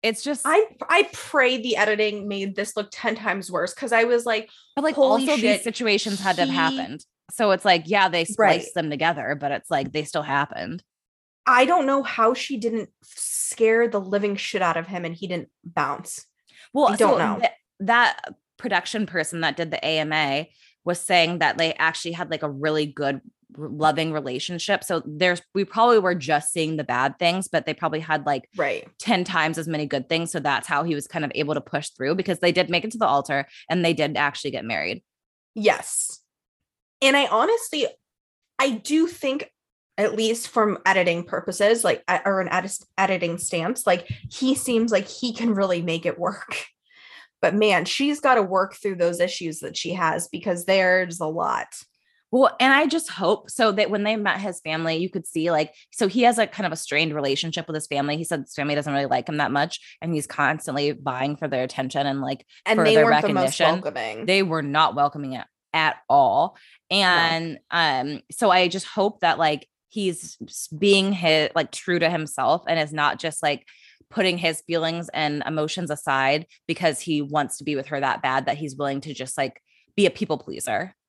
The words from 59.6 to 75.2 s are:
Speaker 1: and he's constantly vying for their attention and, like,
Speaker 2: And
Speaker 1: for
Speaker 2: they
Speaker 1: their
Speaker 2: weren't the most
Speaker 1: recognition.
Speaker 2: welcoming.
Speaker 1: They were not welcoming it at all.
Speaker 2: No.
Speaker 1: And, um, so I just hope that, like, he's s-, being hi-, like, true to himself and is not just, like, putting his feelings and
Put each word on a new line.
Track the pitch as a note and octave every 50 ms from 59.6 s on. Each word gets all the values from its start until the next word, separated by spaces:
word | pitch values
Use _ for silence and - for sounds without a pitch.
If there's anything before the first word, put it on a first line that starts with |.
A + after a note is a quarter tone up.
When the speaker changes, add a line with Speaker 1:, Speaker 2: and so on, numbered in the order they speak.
| D3 F3 - - - - - _
Speaker 1:
and | - E3 E3
he's | D3+ C#3
constantly | - - - C#3+ C3+ D#3 D3+ - - C3 C#3+ C#3+ D3
vying | D3+ - C#3 C3+ B2+ B2+ C3 C#3+ D3
for | D3 E3
their | C#3+ C#3 B2+ B2+
attention | B2+ - - C3 B2+ - C#3 C#3+
and, | C#3+ C3+ C#3
like, | C3+ C3+ C#3 C3+ _ _ _ - _
Speaker 2:
And | - A3 A3
Speaker 1:
for | A3
Speaker 2:
they | A3 A3
Speaker 1:
their | G#3+ G#3
Speaker 2:
weren't | A#3 - D3
the | - -
most | - F#3 - - E3+
Speaker 1:
recognition. | -
Speaker 2:
welcoming. | E3 - E3 F#3 F#3 D#3 C3+ C3 A2+ A2 G#2+ A2 -
Speaker 1:
They | D#3 F#3 G3 G3
were | F3+ D#3+ D#3+
not | D3 C#3+ C#3 D3+ D#3+ - -
welcoming | C#3 C#3+ C#3+ - D3+ C#3+ C3 C3
it | A#2+ - _ _ _ _ _ -
at | D#3+ D#3 D#3 - - _ _
all. | C3+ C#3+ C#3 A#2+ G2 C#3 D#3 D3+ - - _ - - _ _ _
Speaker 2:
No. | F3 G3
Speaker 1:
And, | G3 F3+ F3+ E3+ E3+ E3 E3 E3 E3 E3 D3 - _ _
um, | - E3+ E3 D#3 C3+ B2+ B2+ C#3+ D3 - _ _
so | - - A#3+ G3+
I | F3+ F3+ F#3
just | F3+ F3+ F#3+ -
hope | - - A3 F#3+ G#3 A3 _
that, | - E3 D#3+ -
like, | E3 D#3 D3+ D3 - _ _ _ _ _
he's | _ A3 G3+ F#3 E3+ - - - - _ A2+
s-, | - - - -
being | - D#3+ D3+ F3+ G3+ G3 G3 F#3+ G3 G3+
hi-, | F3+ E3+ E3 D#3 D#3 D#3 - -
like, | E3 D3+ -
true | - - - - F3 F3
to | E3+ D#3+
himself | F3 D#3+ D#3 D3+ - - C3 A#2 D3+ E3+ -
and | - E3 E3
is | D3+ D3 D3+
not | D3+ D3 C#3+ - B2+
just, | - E3 D3+ -
like, | - D3 D3 B2 _ - - _ _ _ _ _ _ _
putting | - A3 F#3+ F#3 F3
his | F3 E3 E3 E3 -
feelings | _ - E3 E3+ D#3+ E3 E3 E3+ E3+ D#3+
and | - D3